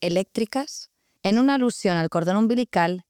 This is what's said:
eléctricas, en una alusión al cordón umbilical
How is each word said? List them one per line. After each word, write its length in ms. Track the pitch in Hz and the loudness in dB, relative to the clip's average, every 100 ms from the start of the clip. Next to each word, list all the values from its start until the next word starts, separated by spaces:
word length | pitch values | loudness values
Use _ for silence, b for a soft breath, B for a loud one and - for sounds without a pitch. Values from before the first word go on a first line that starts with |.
eléctricas, 880 | 175 175 196 - 220 269 294 - - _ _ _ | -2 -2 -2 -4 -4 -4 -8 -10 -18 _ _ _
en 160 | 196 220 | 0 2
una 160 | 269 | 4
alusión 420 | 277 247 - 196 170 | 2 0 0 0 0
al 120 | 165 | 0
cordón 280 | 170 170 196 | 0 0 2
umbilical 680 | 220 247 233 175 170 180 - | 2 0 0 0 0 -2 -6